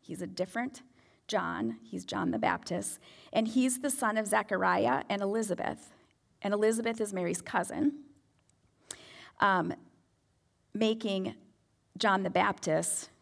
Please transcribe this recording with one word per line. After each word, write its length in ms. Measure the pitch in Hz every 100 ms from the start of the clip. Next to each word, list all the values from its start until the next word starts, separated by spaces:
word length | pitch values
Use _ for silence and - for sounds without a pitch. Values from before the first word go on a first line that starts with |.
He's 200 | - 170
a 60 | 185
different 560 | 185 185 233 254 - - _ _ _ -
John. 500 | 214 170 170 - 226
He's 220 | - 185 180
John 260 | - -
the 80 | -
Baptist. 580 | 220 - - 180 196 - - - -
And 140 | - 220
he's 320 | 262 254 247
the 100 | 277
son 280 | 277 226 220
of 80 | 208
Zechariah 800 | 214 202 185 185 180 202 139 -
and 120 | 202
Elizabeth. 720 | 196 220 214 180 - - - - _ _ _ _
And 120 | 202
Elizabeth 480 | 208 214 226 226 226
is 120 | 214
Mary's 280 | 190 175 180
cousin, 580 | - 220 175 - 294 285 - - _ _ _ _ _ _ _ - - - - _
um, 320 | 202 185 160 - - _ _ _ _ _ _ _ _
making 640 | 208 220 220 220 196 190 - - _ _ _ _ -
John 260 | 220 190
the 60 | 180
Baptist 800 | 180 202 - - 160 170 - - _